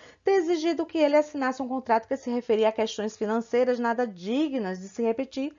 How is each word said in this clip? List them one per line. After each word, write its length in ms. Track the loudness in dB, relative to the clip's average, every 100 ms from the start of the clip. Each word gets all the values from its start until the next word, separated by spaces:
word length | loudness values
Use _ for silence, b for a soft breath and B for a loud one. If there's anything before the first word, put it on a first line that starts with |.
| B B
ter 120 | 2
exigido 520 | 2 2 0 0 -2 -2
que 120 | 2
ele 180 | 4 4
assinasse 440 | 2 -2 -2 -2
um 60 | -4
contrato 400 | -4 0 0 0
que 100 | -6
se 140 | -4
referia 380 | -4 0 2 2
a 40 |
questões 440 | 2 -2 -4 -6 -4
financeiras 640 | -2 -2 0 0 2 0
nada 260 | 0 0 -4
dignas 720 | -6 -4 -2 0 -2 -4 -6
de 100 | -8
se 140 | -4
repetir 500 | -2 -2 -4 -6 -8